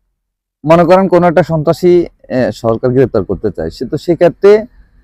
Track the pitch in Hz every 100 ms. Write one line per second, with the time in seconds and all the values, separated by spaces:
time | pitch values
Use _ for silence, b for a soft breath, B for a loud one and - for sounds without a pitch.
0 | _ _ _ _ _ _ 143 165 165 185
1 | 190 175 175 160 160 160 151 165 180 175
2 | 165 _ _ 127 113 110 117 113 127 123
3 | 127 113 90 92 107 87 80 - - 151
4 | - 165 175 - 196 208 220 _ - _